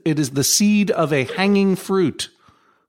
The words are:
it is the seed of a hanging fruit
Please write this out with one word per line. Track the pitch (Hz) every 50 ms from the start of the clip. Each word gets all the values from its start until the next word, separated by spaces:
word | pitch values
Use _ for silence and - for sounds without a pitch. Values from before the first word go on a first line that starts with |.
| -
it | 165 151 147
is | 151 123
the | 139 139 131
seed | - - - 208 208 208 208 202 175
of | - - 165 143 156
a | 139 127
hanging | - - - 190 196 202 196 196 196 185
fruit | - - - 190 190 180 131 110 - - - _ _ _ - _ _ _ _ _ _ _